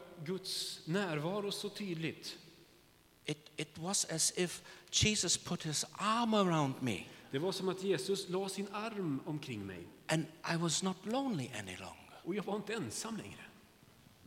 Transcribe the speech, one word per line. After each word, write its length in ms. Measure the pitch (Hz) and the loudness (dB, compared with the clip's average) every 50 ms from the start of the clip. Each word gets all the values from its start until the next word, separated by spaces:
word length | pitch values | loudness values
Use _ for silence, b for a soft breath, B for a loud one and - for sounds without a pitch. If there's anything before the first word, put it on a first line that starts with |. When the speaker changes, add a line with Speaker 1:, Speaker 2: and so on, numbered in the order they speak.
| - - - 170 151 | -8 -12 -12 -8 -6
Speaker 1:
Guds 560 | 156 190 175 - - - - - - - - - | -4 -4 -4 -4 -4 -4 -2 -2 -4 -6 -6 -2
närvaro 680 | 156 165 202 202 180 156 147 147 170 196 214 202 202 | 0 2 2 2 2 0 0 0 0 0 0 0 -2
så 180 | 190 - - 202 | -2 -2 -4 -6
tydligt. 680 | 202 - 208 190 170 160 165 143 - - - - - - - - - - - - - - - - - - - - - - - | -6 -4 -4 -2 -2 0 0 -2 -2 -4 -8 -10 -10 -12 -14 -20 -20 -20 -20 -20 -20 -20 -20 -20 -20 -20 -20 -20 -20 -10 -6
Speaker 2:
It, 120 | - 151 - - - - - | -6 -6 -6 -8 -10 -6 -6
it 200 | 151 151 - 165 | -6 -6 -6 -6
was 280 | 160 185 196 - - | -4 0 0 2 2
as 280 | - 165 160 - - - 180 | 2 2 2 2 2 4 2
if 240 | 180 165 - - - B B B B B | 2 2 0 -4 -12 B B B B B
Jesus 460 | - - - 214 214 202 - 170 - - | 4 6 6 6 6 6 4 4 2 2
put 260 | - - 180 - - | 0 -2 -2 -2 -2
his 200 | 160 147 - - - - - | 0 0 0 -2 -2 -4 -2
arm 360 | 185 214 220 233 240 220 220 | 2 2 4 4 4 6 6
around 400 | 208 196 180 165 156 147 135 131 - | 6 8 8 8 6 6 4 2 2
me. 220 | 131 127 98 80 - - B B B B | 2 2 2 0 -2 -6 B B B B
Speaker 1:
Det 80 | - 139 | -2 0
var 120 | 165 190 | 2 0
som 180 | 185 185 185 185 | 0 0 0 0
att 140 | 175 185 185 | 0 0 2
Jesus 460 | 196 180 147 - 196 196 180 - 175 | 2 2 2 2 0 0 0 0 -2
la 200 | 170 190 196 190 | -2 0 0 -2
sin 180 | - 202 196 - | -2 -4 -4 -4
arm 480 | - 208 214 226 214 202 185 156 135 135 - | -4 -4 -4 -4 -2 -2 0 0 0 0 -2
omkring 400 | - 151 151 - 135 120 104 98 | -2 -4 -4 -4 -6 -6 -6 -4
mig. 220 | 95 92 85 87 - - - - - | -6 -6 -8 -10 -12 -16 -10 -2 0
Speaker 2:
And 180 | 160 165 151 - - - - - 170 | 2 2 0 0 -6 -8 -4 -2 0
I 20 | 165 | 2
was 260 | 170 165 147 - 190 | 2 2 2 2 2
not 140 | 190 185 180 - | 0 -2 -2 -2
lonely 460 | 202 233 269 277 262 214 147 123 - 104 107 | -2 0 0 0 0 0 0 -2 -2 -4 -6
any 160 | 101 92 90 90 | -6 -6 -8 -8
longer. 420 | 95 87 - - - - - - - | -8 -10 -12 -14 -16 -18 -18 -8 -4
Speaker 1:
Och 120 | 165 185 | -2 -2
jag 80 | 208 185 | -2 -2
var 120 | 202 202 | -2 -2
inte 180 | 214 - - 220 | -2 -2 -2 -2
ensam 440 | 226 147 107 - - - 226 226 180 | -2 -2 -2 -4 -4 -4 -4 -4 -6
längre. 240 | 101 101 - - - - - - - - - - - - - - - - - - - | -6 -8 -10 -14 -16 -18 -20 -20 -20 -20 -20 -20 -20 -20 -20 -20 -20 -20 -20 -20 -20